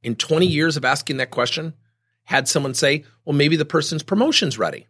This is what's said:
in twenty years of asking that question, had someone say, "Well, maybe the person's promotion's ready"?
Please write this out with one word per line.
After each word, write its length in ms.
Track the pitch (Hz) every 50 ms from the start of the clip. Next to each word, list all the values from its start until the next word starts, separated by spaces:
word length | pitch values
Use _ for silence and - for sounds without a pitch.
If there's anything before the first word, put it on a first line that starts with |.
in 140 | _ 120 117
twenty 320 | - - - 160 156 180 180
years 280 | 160 147 156 165 151
of 80 | 151 139
asking 340 | 127 139 139 - - 147 135
that 120 | 131 -
question, 460 | - - 120 117 - - 156 165 160 _ _ _ _ _ _ _ _ _ _
had 240 | - - 139 135 -
someone 260 | - 156 139 135 127
say, 320 | - - 139 143 151 151 - _ _ _
"Well, 100 | - 143
maybe 220 | 139 143 147 165 156
the 60 | 151
person's 380 | 147 - - 151 - 165 156
promotion's 560 | - - 190 208 240 311 311 - 220 151 117 107
ready"? 300 | 95 80 69 57 - _